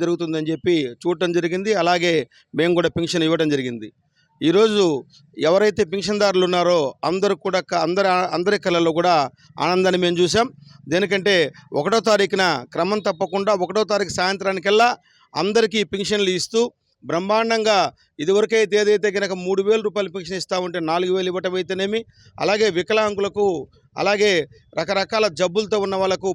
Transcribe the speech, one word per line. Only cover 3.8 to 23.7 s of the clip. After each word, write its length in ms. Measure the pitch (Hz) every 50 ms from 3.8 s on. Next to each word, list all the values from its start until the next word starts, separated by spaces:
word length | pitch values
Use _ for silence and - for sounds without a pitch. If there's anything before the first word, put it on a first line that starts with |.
| 107 - - _ _ _ _ _ _ _ _ _ 135 160
ఈరోజు 360 | 165 202 226 220 208 208 190 165 147 123 - - - _ _ _ _ - 143 156
ఎవరైతే 340 | 180 196 208 214 - 220 196 156
పింఛన్దారులు 540 | 190 202 160 202 208 202 208 196 185 185 185 175
ఉన్నారో 300 | 180 175 175 175 180 165 143 123 - _ - 156
అందరూ 260 | 180 190 196 196 196 151 -
కూడా 140 | 190 180 185 - -
క-, 120 | 180 170 160
అందరి, 220 | 165 180 196 196 185 180 180 185 175 156 170
అందరి 200 | 180 202 202 185 -
కళ్ళల్లో 300 | 185 170 170 165 165 151 170
కూడా 160 | 175 180 170 151 135 131 - _ _ _ _ - 147
ఆనందాన్ని 360 | 165 180 185 185 185 180 180 180
మేము 120 | 175 175 170
చూసాం. 260 | 180 151 156 220 240 269 - - - - - - - - 160
దేనికంటే 420 | 180 202 175 202 190 175 202 196 175 151 131 - - - _ - 143
ఒకటో 200 | 147 196 220 233 - 220
తారీఖున 360 | 208 196 202 170 202 190 185 170 151 123 123 - -
క్రమం 280 | 151 170 190 208 208 - 208
తప్పకుండా 440 | 175 160 190 160 175 196 196 214 208 180 180
ఒకటో 180 | 165 190 214 208 170
తారీఖు 220 | 208 196 202 165 - 190
సాయంత్రానికల్లా 680 | 180 190 196 180 190 196 190 180 156 196 208 220 233 247 - - _ _ _ _ _ _ - 147
అందరికీ 400 | 175 202 214 226 226 180 220 214 190 -
పింఛన్లు 380 | 196 196 190 151 214 208 202 185 185 165
ఇస్తూ 200 | - - 226 226 240 240 - _ _ _ _ _ - 131
బ్రహ్మాండంగా, 680 | 151 170 190 202 214 220 226 226 226 220 214 220 208 190 160 123 - _ _ _ _ -
ఇదివరకైతే 540 | 151 175 196 208 214 - 226 220 214 170 202 208
ఏదైతే 260 | 208 208 214 196 202 208 185
కనుక 160 | 202 202 185 190 180 180
మూడు 160 | 185 196 190 196
వేల 140 | 208 220 220 208
రూపాయలు 240 | 208 165 208 196 180 165
పింఛన్ 240 | 196 160 160 190 175
ఇస్తా 140 | - - 185 185 180
ఉంటే 120 | 180 170 175 160 160
నాలుగు 220 | 165 180 185 180 185
వేలు 120 | 190 185 180
ఇవ్వటం 240 | 175 185 190 185 180 185
అయితేనేమి, 420 | 175 156 190 185 196 202 214 226 220 - _ _ _ - _ -
అలాగే 240 | 143 180 208 208 220 208 160
వికలాంగులకు, 680 | 175 180 - 220 220 214 208 202 196 196 196 - 208 208 196 170 143 127 -